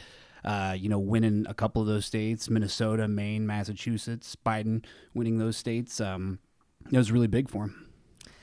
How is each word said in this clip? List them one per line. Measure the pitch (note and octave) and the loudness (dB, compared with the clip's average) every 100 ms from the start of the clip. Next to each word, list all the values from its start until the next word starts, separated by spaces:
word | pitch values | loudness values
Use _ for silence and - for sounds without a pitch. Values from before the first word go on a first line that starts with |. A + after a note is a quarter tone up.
| - - - - - | -16 -20 -20 -10 -4
uh, | G#2 F#2+ F#2 | -2 -2 -2
you | G2+ | 0
know, | G2+ | 0
winning | G2 A2+ A2 G#2 G#2+ | 2 4 4 2 0
a | |
couple | G2+ G#2+ A#2 | -2 -2 0
of | G#2+ | 2
those | G#2+ - | 0 0
states, | A2 G#2+ A2+ - | -2 -2 -2 0
Minnesota, | A2 G2+ - A2 A2 G#2+ | 0 0 0 0 2 0
Maine, | G#2 G#2 G#2+ G#2+ | 0 -2 -2 -2
Massachusetts, | G#2 G2+ G2 A#2 A2 - A2+ - - A2 | -2 -4 -6 -4 -4 -4 -8 -10 -6 -2
Biden | A2 A2 A2+ - - - | -2 0 -2 -4 -18 -10
winning | A#2+ A#2 A2+ | -2 0 2
those | A2+ A2 | 0 -2
states, | A#2+ A#2 A#2+ - | -2 -2 -4 -4
um, | G#2 F#2+ F#2+ F#2 _ _ _ - - | -4 -4 -4 -6 _ _ _ -18 2
that | C3 | 4
was | A2 | 6
really | A#2 A#2 | 4 4
big | A2+ C3+ | 2 0
for | - G#2 | -4 -6
him. | - - - _ - - - | -8 -20 -20 _ -20 -20 -20